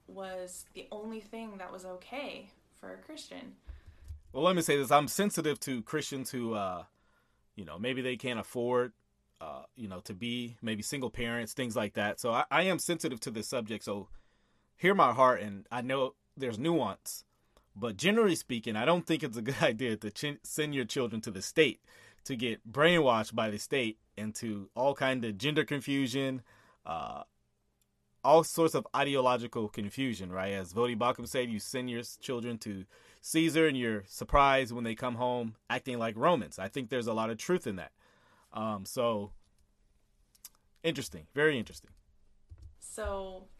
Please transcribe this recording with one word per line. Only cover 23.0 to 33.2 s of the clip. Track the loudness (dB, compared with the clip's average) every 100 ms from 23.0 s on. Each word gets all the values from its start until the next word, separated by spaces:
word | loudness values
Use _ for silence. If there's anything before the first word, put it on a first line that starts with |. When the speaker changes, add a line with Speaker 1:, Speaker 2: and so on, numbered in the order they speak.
| 6 4 2
Speaker 2:
by | 0 0
the | -2
state | -2 0 0 -4 _ -10
into | -8 -6 -6 -6 -6 0
all | 0
kind | 2 0 0
of | -4 -2
gender | 0 0
confusion, | 0 -2 0 0 0 0 -2 -4 -10 -20 _ _ -8
uh, | -6 -6 -10 -14 _ _ _ _ _ _ _ _ _
all | 8 8
sorts | 8 4 4
of | 4 0
ideological | 2 2 4 4 4 0 -4 -4
confusion, | -4 -6 -2 -2 -2 -6
right? | -4 -2
As | -4 -4
Voddie | 0 0 2
Baucham | 0 0 -2
said, | -2 -2
you | -4
send | -6 -6 -4
your | -6
s-, | -8 -10
children | -6 -4 -4 -6
to | -8 -10 -10 -20 -20 -16